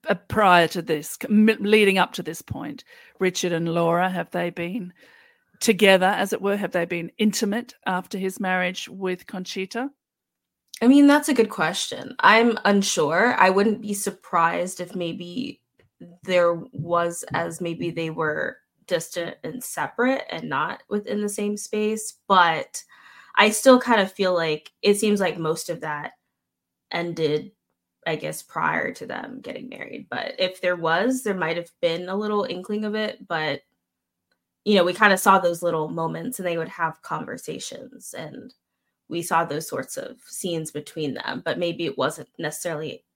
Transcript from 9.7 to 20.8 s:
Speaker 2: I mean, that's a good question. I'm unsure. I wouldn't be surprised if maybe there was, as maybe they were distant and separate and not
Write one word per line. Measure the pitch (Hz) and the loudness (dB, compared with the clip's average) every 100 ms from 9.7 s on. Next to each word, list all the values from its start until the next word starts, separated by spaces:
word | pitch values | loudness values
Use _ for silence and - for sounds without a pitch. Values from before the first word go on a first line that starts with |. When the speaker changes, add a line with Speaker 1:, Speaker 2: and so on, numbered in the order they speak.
| 233 269 _ _ _ _ _ _ _ _ - | -6 -8 _ _ _ _ _ _ _ _ 0
Speaker 2:
I | 233 | 6
mean, | 285 285 | 8 8
that's | 294 294 | 6 4
a | |
good | 254 214 | 2 2
question. | - 160 190 - - - - | 2 -2 -2 -6 -8 -12 2
I'm | - 220 233 220 208 | 6 8 6 2 2
unsure. | 202 196 - 147 165 233 - | 2 2 0 2 2 2 4
I | 185 | 4
wouldn't | 190 214 208 | 6 2 0
be | 208 | -4
surprised | 196 - 190 - 175 165 175 180 - | -6 -6 -8 -4 0 2 0 -4 -6
if | 180 180 | -8 -6
maybe | 170 - 175 175 - - _ _ _ _ 170 170 | -6 -6 -10 -8 -10 -12 _ _ _ _ -20 -18
there | - 180 175 | 0 2 4
was, | 170 - - 170 170 170 170 - | 0 -6 -10 -2 0 0 -4 -6
as | 165 170 165 | -4 -4 -6
maybe | 170 165 170 | -8 -4 -6
they | 160 165 | -4 -6
were | 160 156 151 - - _ _ - | -2 -4 -2 -4 -8 _ _ -4
distant | 170 165 - 170 - | -4 -4 -8 -8 -10
and | 156 - | -12 -12
separate | - - 147 - 247 269 - | -12 -8 -8 0 0 0 -4
and | 160 160 | -10 -6
not | 139 156 - | -4 -4 -6